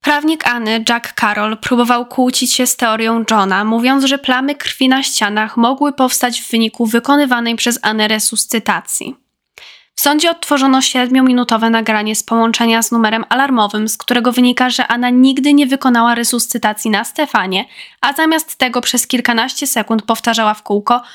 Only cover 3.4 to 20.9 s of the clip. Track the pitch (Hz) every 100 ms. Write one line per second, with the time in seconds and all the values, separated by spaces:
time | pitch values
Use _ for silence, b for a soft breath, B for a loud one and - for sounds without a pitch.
3.4 | 190 185 214 226 247 269 269 277 277 254
4.4 | 269 285 - - 262 262 262 - 208 208
5.4 | 214 233 233 269 285 277 254 - 247 233
6.4 | - 226 220 - 233 233 240 285 285 240
7.4 | 233 226 240 233 - 214 214 214 - 220
8.4 | - 226 214 180 - - - 262 _ _
9.4 | _ - B B B - 285 302 339 339
10.4 | - 285 269 262 262 254 247 262 262 247
11.4 | 240 226 226 226 226 214 214 214 - 233
12.4 | 226 226 233 226 226 233 214 220 - 247
13.4 | 269 247 208 214 220 - - 247 240 240
14.4 | 247 247 254 240 - 240 247 247 262 269
15.4 | 277 285 269 269 262 240 233 233 233 240
16.4 | - 240 214 208 220 208 240 - 294 226
17.4 | 185 190 226 B B B 262 277 320 320
18.4 | - - 254 247 - 247 - 247 247 226
19.4 | 254 - 277 - 208 226 - 226 - 226
20.4 | 214 214 - 208 208